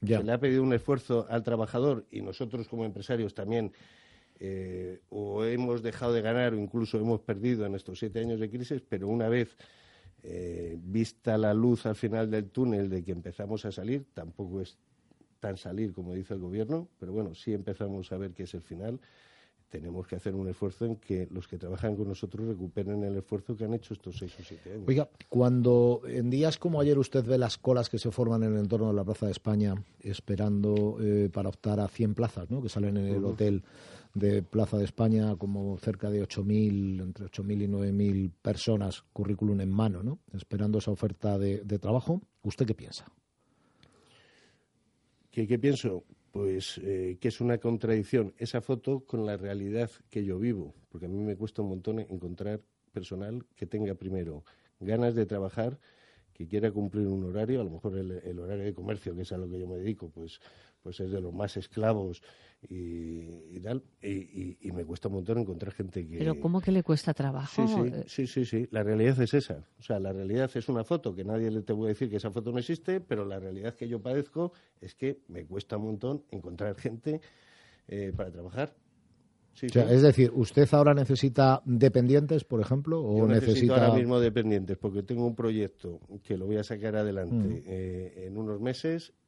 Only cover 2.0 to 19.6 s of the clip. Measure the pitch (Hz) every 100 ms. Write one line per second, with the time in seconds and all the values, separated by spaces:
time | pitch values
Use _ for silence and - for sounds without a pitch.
2 | - 107 101 - 120 120 110 117 110 101
3 | 101 120 104 - 101 117 104 - - -
4 | - - _ - 95 95 92 90 90 92
5 | - 104 101 104 113 123 123 120 113 -
6 | 120 117 107 120 123 110 101 117 110 107
7 | 113 110 - 98 123 117 101 98 - 92
8 | 110 113 117 110 110 123 123 135 - 101
9 | 98 117 113 120 113 _ - _ _ _
10 | - _ 87 87 90 85 85 85 90 110
11 | 110 - 117 107 107 107 120 117 113 104
12 | 110 113 110 110 98 127 127 104 98 92
13 | 87 87 90 - 101 110 104 90 104 139
14 | 135 - 82 - 92 95 92 _ _ _
15 | _ _ _ - 104 92 95 95 110 92
16 | 90 92 92 98 90 104 110 160 175 -
17 | 90 107 98 82 - 104 98 95 101 98
18 | 90 95 98 87 90 90 - 82 107 127
19 | _ _ _ _ _ _